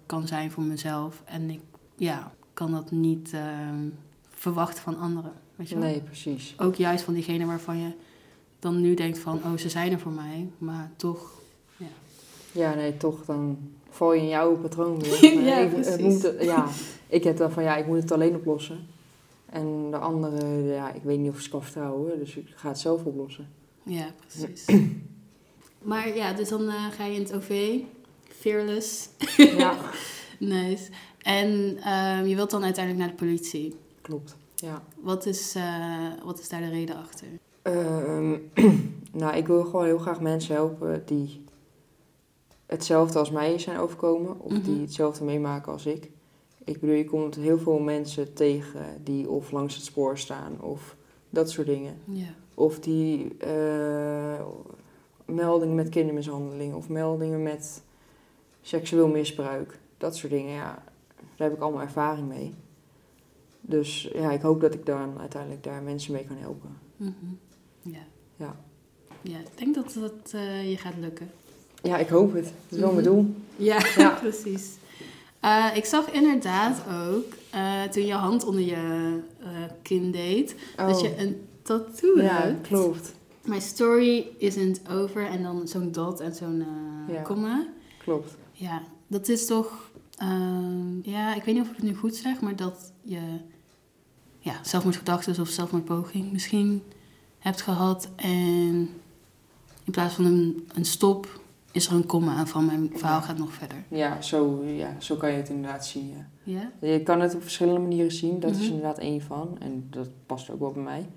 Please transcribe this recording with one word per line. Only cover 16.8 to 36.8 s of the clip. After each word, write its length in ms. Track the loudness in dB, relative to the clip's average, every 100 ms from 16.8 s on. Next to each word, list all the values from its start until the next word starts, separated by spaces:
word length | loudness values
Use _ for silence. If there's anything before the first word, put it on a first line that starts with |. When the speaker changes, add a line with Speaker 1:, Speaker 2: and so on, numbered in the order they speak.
| -12 -14 0
Speaker 2:
ik 160 | 2
heb 140 | 4 4
dan 140 | 2
van, 120 | 2
"Ja, 120 | 0 2
ik 120 | 2
moet 140 | 0
het 100 | 2
alleen 240 | 4 4 2
oplossen." 520 | 0 -2 -4 -12 -16 -20 -20 -20 _ _ -14
En 420 | -6 -4 -4 -4
de 60 | -4
andere, 480 | -2 -2 -2 -2 -2 0
ja, 280 | 0 -2 -6
ik 100 | -6
weet 160 | -2 0
niet 100 | 0
of 60 | -4
ik 60 |
ze 80 | -8
kan 140 | -8
vertrouwen... 560 | -8 -8 -6 -4 -4 -4
dus 160 | -8 -12
ik 120 | -16 -10
ga 120 | -8
het 120 | -4
zelf 240 | 0 0 0
oplossen. 420 | -6 -8 -12 -18 -20 _ _
Speaker 1:
Ja, 220 | -8 -6 -8 -12 -16
precies. 380 | -10 -10 -6 6
<clears throat> 260 | 6 6 -2 -12 -20 -20 _ _ _ -20 _
Maar 340 | -6 -4 -2 -2
ja, 180 | -2
dus 160 | -4 -4
dan, 180 | -2 -2
eh, 160 | -4 -6
ga 140 | -6 -6
je 100 | -4
in 60 |
het 120 | -4
O 60 | -6
V, 400 | -2 -2 0 -2 -4 -16 -20 _
fearless. 840 | -20 -4 0 0 0 -2 -4 -8 -12 -8 4 10
Speaker 2:
Ja. 400 | 10 10 4 2
Speaker 1:
<laughs> 80 | -6 -10 -12 -14 -14 -6
Nice. 520 | -2 0 0 -2 -6 -18 -20 -6
En, 560 | 0 2 2 2 0 -2
ehm, 420 | -2 0 0 0 2
je 100 | 2
wilt 140 | 0
dan 120 | 0
uiteindelijk 420 | 0 0 -2 0 -2
naar 100 | -2
de 60 | 0
politie? 500 | 0 -2 -6 -8 -10 -18 _
Speaker 2:
Klopt, 340 | -10 -10 -10 -20 -14 -8
ja. 260 | -8 -8 -14 -8
Speaker 1:
Wat 240 | -4 -2 -2
is, 300 | -4 -4 -4
eh, 520 | -4 -4 -4 -4 -6 -8
wat 160 | -10 -10
is 100 | -8
daar 120 | -8
de 80 | -4
reden 260 | -4